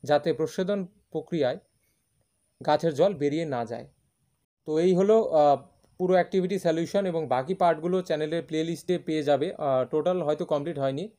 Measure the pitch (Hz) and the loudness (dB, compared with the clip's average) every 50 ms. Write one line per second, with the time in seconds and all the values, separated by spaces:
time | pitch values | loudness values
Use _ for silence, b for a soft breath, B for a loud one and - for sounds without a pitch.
0 | - 131 147 147 143 175 151 - 160 156 - - 190 180 202 202 190 175 _ _ | 0 2 0 0 2 0 -2 -2 -2 -4 -4 -4 -4 -2 -2 -4 -4 -8 _ _
1 | _ _ _ 160 156 - - 170 143 123 139 196 _ _ _ _ _ _ _ _ | _ _ _ -10 -8 -6 -4 -2 -2 -2 -2 -4 _ _ _ _ _ _ _ _
2 | _ _ _ _ _ _ _ _ _ _ _ _ 127 - 151 147 - 165 151 127 | _ _ _ _ _ _ _ _ _ _ _ _ 0 0 0 2 2 0 2 2
3 | 160 202 202 143 143 143 143 156 170 156 135 120 117 110 120 117 127 139 _ _ | 2 2 2 0 -2 -2 0 -2 -4 -4 -4 -4 -4 -6 -8 -12 -12 -16 _ _
4 | _ _ _ _ _ _ _ _ _ _ _ _ _ - 151 156 170 185 185 175 | _ _ _ _ _ _ _ _ _ _ _ _ _ -4 0 2 4 4 4 4
5 | 196 202 220 220 220 - 151 156 147 147 143 131 - - _ _ _ _ _ _ | 4 4 4 4 4 4 4 4 6 6 4 4 0 -12 _ _ _ _ _ _
6 | 180 180 185 180 175 175 - 190 180 180 202 190 - 170 160 160 170 - - 202 | 0 2 4 2 2 2 0 0 0 0 -2 -2 0 0 0 0 -2 -2 -2 -2
7 | 202 185 170 165 160 127 127 127 131 139 190 185 190 170 165 156 156 175 180 185 | -2 0 -2 -4 -2 0 0 -2 0 -2 -2 2 2 2 2 2 0 -2 -2 -2
8 | 180 - 165 151 156 156 156 170 160 - 156 156 160 165 170 147 - - 180 170 | -2 -2 -2 -2 -2 -2 -4 -4 -6 -4 -4 -4 -2 -2 -4 -8 -2 -2 -4 -2
9 | 175 - 156 156 147 139 147 135 143 180 202 - 160 143 135 127 127 120 - 156 | -2 -4 -4 -2 2 2 2 2 2 -2 -4 -4 -2 0 0 0 0 0 -2 -2
10 | 147 175 180 185 165 147 151 156 175 - 156 147 143 165 165 143 135 135 135 139 | 0 0 0 0 0 -2 -2 -2 -2 -2 -2 -2 -2 -4 -6 -2 -2 -2 -2 -4
11 | 175 220 _ | -8 -10 _